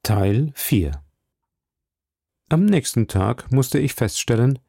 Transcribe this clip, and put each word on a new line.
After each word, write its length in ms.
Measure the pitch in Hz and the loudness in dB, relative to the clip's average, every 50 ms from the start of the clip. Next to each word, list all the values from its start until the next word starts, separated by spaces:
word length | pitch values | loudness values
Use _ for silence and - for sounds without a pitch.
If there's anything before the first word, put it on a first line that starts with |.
| - | 0
Teil 480 | - 107 101 95 98 101 120 151 151 139 | 0 0 2 2 2 2 0 0 -2 -6
vier. 480 | - - - 147 104 82 71 69 69 - _ _ _ _ _ _ _ _ _ _ _ _ _ _ _ _ _ _ _ _ _ _ _ _ _ _ _ _ _ | -8 -4 0 0 0 0 -2 -6 -8 -12 _ _ _ _ _ _ _ _ _ _ _ _ _ _ _ _ _ _ _ _ _ _ _ _ _ _ _ _ _
Am 160 | 160 160 196 | 0 2 4
nächsten 420 | 208 202 156 - - - 117 110 | 4 2 2 0 0 0 0 -2
Tag 460 | - - 98 95 104 123 - - - 127 | 0 0 0 0 0 -2 -4 -4 0 0
musste 260 | 135 127 - - - | 0 2 2 0 0
ich 140 | - - - | 0 -2 -2
feststellen 680 | - 120 101 - - - - 120 110 120 131 135 127 _ | -2 -4 -2 -2 -6 -2 0 0 2 2 2 0 -2 _